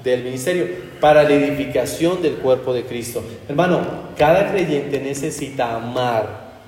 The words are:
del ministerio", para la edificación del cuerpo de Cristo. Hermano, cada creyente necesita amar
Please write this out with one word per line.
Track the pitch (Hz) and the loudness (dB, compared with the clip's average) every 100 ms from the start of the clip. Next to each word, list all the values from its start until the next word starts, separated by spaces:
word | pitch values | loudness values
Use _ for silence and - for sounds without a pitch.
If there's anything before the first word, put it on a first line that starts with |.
del | 123 123 | 0 -2
ministerio", | 123 127 - 180 - - - - | -2 -6 -2 -2 -2 -6 -12 0
para | 151 151 | 6 8
la | 143 | 8
edificación | 143 139 135 135 131 120 - 165 180 | 4 4 -2 -2 -2 -2 -2 -2 0
del | 160 | -2
cuerpo | 127 135 131 - | 0 2 2 2
de | 127 | -4
Cristo. | 117 120 117 117 98 - - | -4 -8 -6 -8 -8 -14 -8
Hermano, | 143 175 156 90 - - - | 0 2 2 -2 -8 -12 2
cada | 151 180 202 | 4 6 4
creyente | 196 160 147 135 139 | 0 0 -2 -2 -4
necesita | 135 139 156 139 135 127 120 113 | -4 -6 -6 -6 -10 -4 -4 -4
amar | 117 127 123 113 104 101 - - | -6 -4 -2 -2 -4 -8 -18 -20